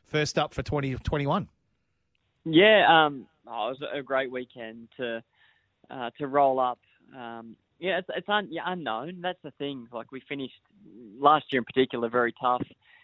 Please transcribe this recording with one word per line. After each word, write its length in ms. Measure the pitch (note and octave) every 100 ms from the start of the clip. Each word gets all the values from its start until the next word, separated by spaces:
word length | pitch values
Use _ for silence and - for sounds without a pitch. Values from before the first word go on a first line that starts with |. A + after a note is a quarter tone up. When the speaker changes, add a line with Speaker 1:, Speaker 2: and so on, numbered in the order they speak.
| _
Speaker 1:
first 320 | D3+ D3 -
up 140 | D3
for 100 | -
twenty 320 | C3 D3 C#3
twenty-one. 540 | B2 - D3+ C#3 F3+ - _ _ _ _ _ _ _ _ _
Speaker 2:
Yeah, 420 | E3 D#3+ G#3 G#3+ C#3
um, 380 | E3 D#3 C#3 F#2+ _ -
oh, 220 | A2+ G#2+
it 100 | C3
was 40 | D3
a 100 | D3
great 280 | B2+ C3+ C3+
weekend 580 | B2+ B2 B2+ A2+ A2+ A#2 -
to, 260 | A#2+ A2+ - _ _ _ _ _ -
uh, 180 | C3 A#2 -
to 100 | C#3+
roll 320 | C#3 C#3 C3
up. 200 | B2+ A#2+ _ _ _
Um, 420 | C3 A#2+ A#2 A2+ A2 _ _
yeah, 200 | F3 F3+
it's, 100 | F#3 -
it's 120 | F#3+
un-, 200 | G#3 F3
yeah, 120 | D#3+
unknown. 540 | E3+ F3+ C3+ A2 D3 F#3
That's 180 | F3+ F3+
the 60 | D3+ -
thing. 280 | C#3+ C3+ A#2
Like, 180 | A#2+ A#2
we 120 | C3+ -
finished 280 | C#3+ C3 - _ _ - G2+ A#2 A2
last 260 | C#3 D3+ -
year 60 | C3
in 60 | A2+
particular 420 | - B2+ A#2+ A#2
very 240 | B2 A#2 -
tough. 220 | B2 B2 - _ _ _